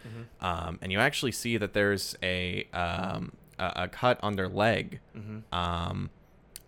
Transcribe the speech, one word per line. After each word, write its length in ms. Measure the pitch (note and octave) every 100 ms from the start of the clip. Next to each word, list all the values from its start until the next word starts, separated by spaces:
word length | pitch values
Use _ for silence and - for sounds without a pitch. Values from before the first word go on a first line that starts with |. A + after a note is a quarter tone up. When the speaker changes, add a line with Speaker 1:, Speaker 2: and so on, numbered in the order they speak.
| A#2
Speaker 1:
Mm-hmm. 380 | A2+ A2+ -
Speaker 2:
um, 340 | F#2 E2+ E2+ E2+
and 80 | F#2
you 60 | G2
actually 340 | C3+ - B2+
see 240 | - A#2 A2+
that 140 | G2+
there's 420 | G#2+ G2+ G2 - -
a, 420 | F#2 F2+ F2+ F#2+ -
um, 600 | - F2 F2 E2+ - - - - -
a, 140 | F2+ -
a 120 | F2+
cut 300 | - B2 B2
on 140 | G#2 G2
their 120 | F#2
leg, 520 | G2 A2 G2 F#2 A#2+ - A2+
Speaker 1:
Mm-hmm. 380 | G#2 G#2+ A2
Speaker 2:
um, 560 | F2 F2 E2+ F2 F#2+ F#2 - - - - -